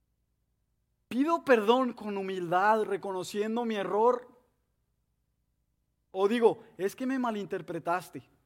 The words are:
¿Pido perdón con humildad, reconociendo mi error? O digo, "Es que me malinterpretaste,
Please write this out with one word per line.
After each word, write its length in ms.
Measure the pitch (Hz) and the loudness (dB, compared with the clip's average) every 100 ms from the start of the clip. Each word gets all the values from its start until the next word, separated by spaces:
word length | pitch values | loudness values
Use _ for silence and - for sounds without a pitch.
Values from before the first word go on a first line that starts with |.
| _ _ _ _ _ _ _ _ _ _ _ | _ _ _ _ _ _ _ _ _ _ _
¿Pido 360 | 220 294 339 | -2 0 0
perdón 480 | - 240 208 247 254 | 4 4 6 2 2
con 240 | 233 208 196 | -4 -8 -6
humildad, 680 | 190 190 175 175 208 220 | -6 -6 -2 2 4 2
reconociendo 800 | 208 190 202 185 170 214 214 226 | 0 -4 -6 -8 -6 -4 -2 -2
mi 100 | 233 | -2
error? 540 | 214 190 202 226 247 - _ _ _ _ _ _ _ _ _ _ _ _ _ _ _ _ _ _ | -4 -2 2 2 2 -4 _ _ _ _ _ _ _ _ _ _ _ _ _ _ _ _ _ _
O 160 | 190 202 | 0 2
digo, 340 | 240 226 160 - - | 4 4 2 -4 -8
"Es 160 | 190 | -6
que 120 | - 254 | -4 -4
me 120 | 262 | -2
malinterpretaste, 1040 | 247 214 190 190 165 165 165 175 - 147 - _ | -2 -4 -6 -8 -8 -6 -2 -2 -4 -14 -18 _